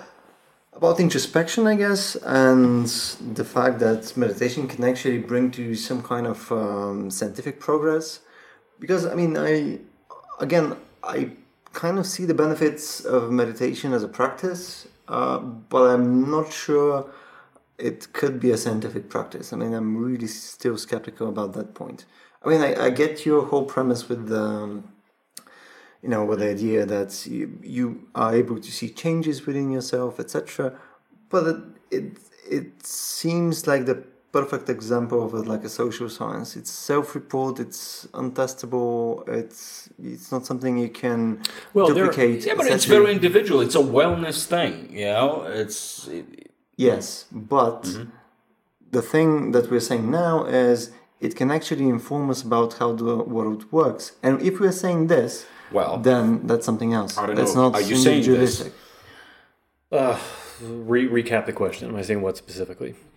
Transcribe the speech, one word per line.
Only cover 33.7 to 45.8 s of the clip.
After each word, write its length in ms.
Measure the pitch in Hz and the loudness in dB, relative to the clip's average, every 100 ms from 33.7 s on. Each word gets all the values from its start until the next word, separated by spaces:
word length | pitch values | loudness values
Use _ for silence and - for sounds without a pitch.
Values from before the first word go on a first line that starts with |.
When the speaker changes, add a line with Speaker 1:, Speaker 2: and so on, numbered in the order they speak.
| 139 123 | 2 2
Speaker 1:
the 180 | 123 - _ _ | -2 -6 _ _
perfect 360 | 143 139 135 - | -2 0 -4 -4
example 560 | 110 110 120 117 120 | -6 -2 -2 0 0
of 100 | 110 | 0
it, 120 | 113 110 | -4 -4
like, 180 | 110 | -6
a 40 | 110 | -6
social 400 | - 120 - 120 | -4 -4 -4 -10
science. 480 | - 113 110 117 - | -8 -8 -6 -10 -12
It's 140 | - | -12
self-report, 880 | - - 143 147 143 - 135 131 127 | -12 0 0 0 -8 -6 -4 -4 -4
it's 480 | 117 - - - - | -10 -10 -14 -14 -14
untestable, 1120 | - 127 131 127 - 117 123 120 120 117 - - | -8 -6 -2 -4 -4 -4 -2 0 -2 -2 -4 -4
it's, 600 | 117 113 - - - - - | -6 -6 -14 -20 -20 -20 -16
it's 280 | 127 123 - | -14 -14 -8
not 140 | 131 127 | -8 -6
something 300 | 127 131 123 | -4 -2 0
you 120 | 117 | -2
can 520 | - 127 117 113 107 - - - | -2 -2 0 0 -2 -8 -12 0
Speaker 2:
Well, 120 | 208 175 | 4 6
there 120 | 151 | 6
Speaker 1:
duplicate, 400 | 190 147 120 117 - | 2 4 4 4 0
Speaker 3:
Yeah, 80 | |
but 120 | 440 269 | 2 2
it's 80 | |
Speaker 1:
et 60 | - | 2
cetera. 180 | - 208 | 8 8
Speaker 3:
very 100 | 208 | 8
individual. 460 | 196 175 202 208 139 | 6 6 4 6 2
It's 140 | 117 | 4
a 40 | 160 | 4
wellness 680 | 135 123 165 170 165 151 - | 4 4 4 2 -2 -4 -2
thing, 440 | 175 135 80 - | 0 0 -4 -12
you 140 | 104 101 | -6 -2
know? 360 | 107 135 151 82 | 2 2 0 -6
It's, 600 | 107 107 - | -6 -6 -8